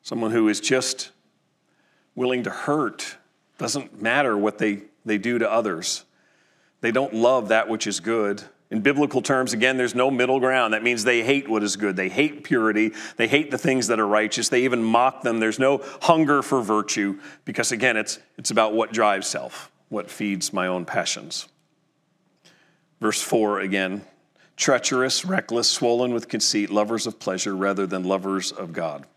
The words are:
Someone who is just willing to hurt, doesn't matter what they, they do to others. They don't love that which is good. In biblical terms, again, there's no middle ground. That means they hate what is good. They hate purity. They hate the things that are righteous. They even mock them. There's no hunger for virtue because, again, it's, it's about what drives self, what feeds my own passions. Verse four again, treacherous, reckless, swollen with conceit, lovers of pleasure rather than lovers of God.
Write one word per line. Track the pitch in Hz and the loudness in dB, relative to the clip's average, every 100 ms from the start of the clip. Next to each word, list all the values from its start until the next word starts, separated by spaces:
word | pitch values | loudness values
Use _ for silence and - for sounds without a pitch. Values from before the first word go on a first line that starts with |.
Someone | - 120 110 | -8 -4 0
who | 113 107 | 4 4
is | 104 | 2
just | - 131 123 - - _ _ _ _ _ _ _ _ _ _ | 2 0 0 -6 -10 _ _ _ _ _ _ _ _ _ _
willing | - 127 127 | -2 0 0
to | 104 | -4
hurt, | - - 147 120 - - - _ _ _ - | -6 -2 0 0 -4 -14 -14 _ _ _ -8
doesn't | 120 139 - 101 | -4 -4 -8 -4
matter | 113 135 135 104 | 0 2 2 2
what | 104 - | 0 2
they, | 107 101 - _ 110 | 0 0 -8 _ -4
they | 104 | -2
do | 113 120 | 0 0
to | 110 | 2
others. | 113 104 82 - - _ _ _ _ _ _ _ _ | 2 0 -4 -4 -8 _ _ _ _ _ _ _ _
They | 117 | -2
don't | 120 135 | 0 0
love | 110 120 131 104 | 2 4 4 2
that | 110 107 | 2 2
which | 110 107 | -2 -4
is | 98 | -4
good. | 107 117 104 101 - _ _ | -2 0 0 -4 -10 _ _
In | 110 | 0
biblical | 110 143 143 131 | 2 2 0 0
terms, | 113 135 131 | 0 0 0
again, | 120 123 131 | 2 2 2
there's | 123 120 | 0 2
no | 131 | 2
middle | 127 123 131 | 2 2 2
ground. | 131 131 113 | 2 2 2
That | 110 | 0
means | 120 120 107 | 0 0 2
they | 120 | 2
hate | 113 139 107 | 2 0 2
what | 110 | 0
is | 104 95 | 0 0
good. | 101 92 | -2 0
They | 95 | -2
hate | 131 147 - | 0 -2 -2
purity. | - 127 110 104 110 - - - | -2 2 2 2 0 -2 -14 -2
They | 113 | 2
hate | 143 147 | 2 0
the | 127 | -2
things | 156 131 110 | 0 0 2
that | 113 | 0
are | 104 | 4
righteous. | 107 107 117 110 | 2 2 -2 0
They | 127 127 | 2 2
even | 123 | 0
mock | 113 117 131 - | 2 4 4 0
them. | 120 113 | -2 0
There's | 110 107 | 0 2
no | 135 139 - - | 2 2 -4 -2
hunger | - 160 147 143 | 4 4 6 2
for | - 131 | 2 0
virtue | 107 107 104 - 101 95 - - - | 2 0 0 -2 -2 -4 -12 -16 -8
because, | 117 117 | -4 -2
again, | 120 127 110 | 0 0 0
it's, | 107 - _ - | -4 -10 _ -8
it's | - | -2
about | 110 110 | 2 2
what | 110 107 | 2 0
drives | 107 107 98 95 | 2 2 2 -2
self, | - 64 - - _ _ | -6 -8 -14 -20 _ _
what | 107 90 | -8 -8
feeds | - 107 95 - | -6 -2 -2 -2
my | 98 92 | -2 -2
own | 90 | -2
passions. | 85 87 82 - - - - _ _ _ _ _ _ _ _ _ _ _ _ _ _ _ | -2 -4 -4 -6 -8 -12 -12 _ _ _ _ _ _ _ _ _ _ _ _ _ _ _
Verse | 110 107 | -2 -2
four | - 117 107 101 | 0 0 2 0
again, | 95 98 92 101 - _ _ _ _ - | -2 -2 -2 -6 -12 _ _ _ _ -4
treacherous, | - 127 - 131 131 - | 2 2 2 0 0 0
reckless, | 180 185 - 117 113 | -2 -4 -2 0 0
swollen | - 123 120 123 | 0 0 2 0
with | 117 - | -2 -4
conceit, | 113 - 107 101 | -2 0 0 0
lovers | 101 107 113 113 | 0 0 -2 -4
of | - | -6
pleasure | - 92 104 95 | -6 -4 -4 -2
rather | 98 98 95 | 0 0 -2
than | 95 | -2
lovers | 92 95 95 98 90 | 0 0 0 -4 -4
of | - 87 | -8 -10
God. | 82 82 71 - | -6 -6 -6 -16